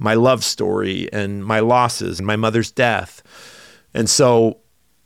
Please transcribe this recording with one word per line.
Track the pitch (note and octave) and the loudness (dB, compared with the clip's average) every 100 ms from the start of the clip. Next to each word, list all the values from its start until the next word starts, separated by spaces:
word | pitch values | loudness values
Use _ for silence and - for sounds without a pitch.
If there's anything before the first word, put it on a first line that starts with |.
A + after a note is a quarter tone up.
my | A2 | 0
love | A2+ B2+ B2+ | 2 4 2
story | - - G2 G2 G2 F#2+ F2+ | -2 -4 -4 -2 -4 -6 -6
and | G#2 G2+ G2+ | -6 -6 -8
my | G2+ A2 | -2 0
losses | A2+ B2 A#2+ - F#2+ E2+ | 2 2 2 -2 -8 -6
and | G2 | -4
my | G#2+ | 0
mother's | A2 A2+ A2 | 0 0 -2
death. | - A#2+ G2+ F#2 - _ - - - - - _ | 0 0 0 -6 -18 _ -20 -20 -20 -20 -20 _
And | A#2 A2 | -4 0
so | - B2+ A#2 A2+ - _ _ _ _ | 2 4 4 2 0 _ _ _ _